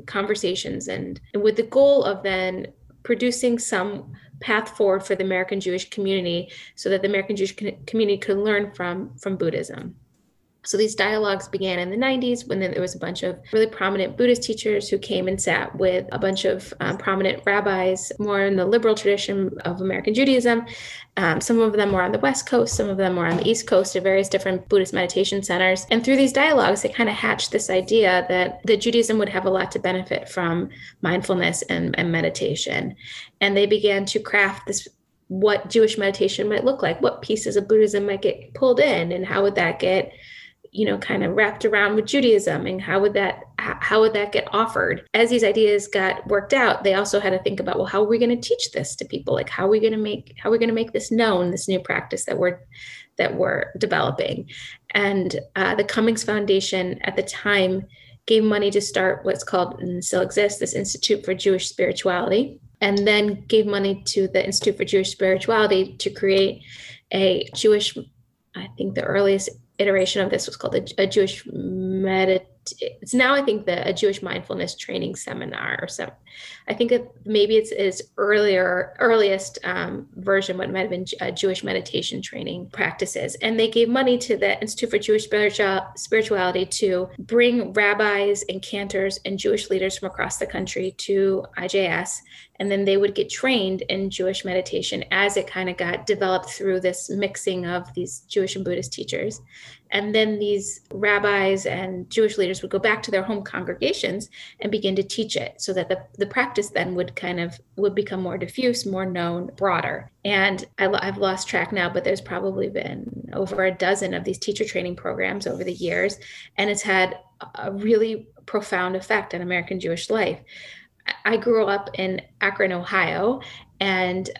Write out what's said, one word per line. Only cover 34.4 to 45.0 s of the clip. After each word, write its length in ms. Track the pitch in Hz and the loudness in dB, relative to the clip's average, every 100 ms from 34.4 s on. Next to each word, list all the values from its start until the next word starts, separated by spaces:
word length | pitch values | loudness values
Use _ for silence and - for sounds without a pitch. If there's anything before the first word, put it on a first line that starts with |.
| 196 - - | 2 0 -6
this, 200 | 202 - _ _ _ _ | -8 -8 _ _ _ _
what 420 | 185 208 196 196 | 2 2 2 2
Jewish 260 | 226 214 220 | 4 4 4
meditation 520 | 196 196 196 - 208 | -2 2 0 0 0
might 160 | 208 | 2
look 180 | 247 277 | 0 0
like, 180 | - - | -2 0
what 220 | - - | 0 -2
pieces 340 | - 214 214 202 | -4 -2 0 0
of 120 | 196 | 4
Buddhism 360 | 220 214 208 | 6 6 4
might 180 | 202 196 | 0 0
get 300 | 196 - - | 0 -2 -10
pulled 260 | - 262 247 | 0 4 6
in, 320 | 285 180 170 | 4 4 0
and 120 | 185 | -2
how 180 | 185 196 | -2 2
would 120 | 202 | 2
that 240 | 202 170 170 | 2 0 2
get, 340 | 180 190 - - - - - _ - | 2 2 0 -10 -20 -20 -20 _ -12
you 140 | - | -2
know, 140 | 214 196 | 0 0
kind 260 | - 196 | -2 -2
of 100 | 196 | 0
wrapped 300 | 202 208 214 | 2 0 2
around 300 | 220 214 202 | 2 4 4
with 100 | 214 | 2
Judaism, 640 | 214 277 247 208 180 151 - | 2 4 6 6 4 -2 -2
and 140 | 185 | -4
how 200 | 190 190 | 0 2
would 140 | 202 | 4
that, 220 | 202 190 - - - | 2 0 -2 -8 -6
h-, 180 | - - | -4 -4
how 200 | - 214 | 2 6
would 120 | 220 | 6
that 200 | 208 208 | 4 0
get 140 | 214 - | -2 0
offered? 500 | 202 226 - 87 - | 0 0 0 0 -2